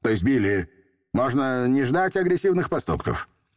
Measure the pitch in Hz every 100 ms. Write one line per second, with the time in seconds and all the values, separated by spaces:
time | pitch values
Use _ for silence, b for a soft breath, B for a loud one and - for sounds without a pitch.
0 | 113 110 104 131 98 98 82 _ _ _
1 | _ 110 127 135 135 127 123 135 127 165
2 | 190 190 180 180 196 180 - 156 - 73
3 | - - - _ _